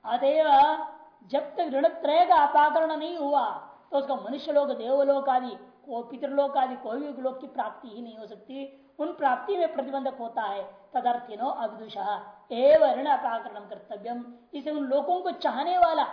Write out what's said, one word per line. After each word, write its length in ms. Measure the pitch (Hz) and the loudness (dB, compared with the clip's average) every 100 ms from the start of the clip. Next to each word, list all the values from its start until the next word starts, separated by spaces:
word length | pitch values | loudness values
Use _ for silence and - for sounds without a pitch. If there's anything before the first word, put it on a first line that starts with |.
अतएव 420 | 220 247 269 311 311 277 302 - - - - _ 185 | -4 0 2 4 6 8 6 4 -6 -12 -20 _ -4
जब 300 | 277 294 - | -4 -2 -4
तक 140 | 330 | -2
ऋण 160 | 269 330 | 2 2
त्रय 380 | - 277 320 349 | 0 0 4 6
का 80 | |
अपाकरण 600 | 339 285 294 302 311 320 302 | 6 6 6 4 4 0 -2
नहीं 220 | 320 349 | -6 -4
हुआ, 320 | 285 285 233 - - - _ | 0 0 0 -6 -14 -20 _
तो 80 | 277 | -2
उसका 160 | 269 254 | -2 -6
मनुष्य 360 | 196 269 320 | -6 -8 0
लोक, 160 | 285 277 | 0 2
देवलोक 600 | 226 226 277 277 277 277 | -4 0 2 4 2 2
आदि, 280 | 254 247 196 | 0 -2 -12
को-, 540 | - _ - 233 233 | -18 _ -10 -10 -10
पितृलोक 460 | 247 277 277 277 277 | -10 -2 0 0 0
आदि 200 | 254 247 | -2 -4
कोई 360 | 226 247 294 | -8 -6 -8
भी 100 | 247 | -6
लोक 180 | 262 262 | -8 -8
की 60 | 269 | -10
प्राप्ति 420 | - 220 - 247 | -6 -8 -8 -16
ही 140 | 214 | -16
नहीं 160 | 233 220 | -16 -16
हो 80 | 208 | -16
सकती। 600 | 208 - 269 269 - _ - | -18 -14 -12 -12 -16 _ -8
उन 140 | 311 | -8
प्राप्ति 440 | - 285 247 - 381 | 0 0 0 -2 0
में 180 | 320 | 0
प्रतिबंधक 440 | - 262 269 262 254 | -2 -4 -4 -4 -6
होता 240 | 233 233 | -8 -4
है। 280 | 208 202 - - _ | -4 -6 -8 -14 _
तदर्थिनो 540 | 254 240 240 - 214 262 | -2 0 -2 -6 -6 -4
अविदुषः 760 | - 220 - 220 202 196 202 - - _ | -4 -6 -8 -12 -6 -4 -4 -8 -20 _
एव 320 | 226 269 311 | 4 6 8
ऋण 220 | 285 240 294 | 6 2 0
अपाकरणम 600 | 269 240 226 220 208 202 | 0 0 -4 -8 -14 -16
कर्तव्यम। 680 | 196 - 202 226 240 240 - _ | -18 -14 -14 -10 -10 -12 -20 _
इसे 160 | 285 302 | -10 -6
उन 140 | 302 | -4
लोगों 380 | 269 277 311 359 | 0 0 0 -2
को 80 | 359 | -2
चाहने 480 | - 294 233 320 359 | -4 -4 -2 0 4
वाला 280 | 339 311 247 | 4 4 -2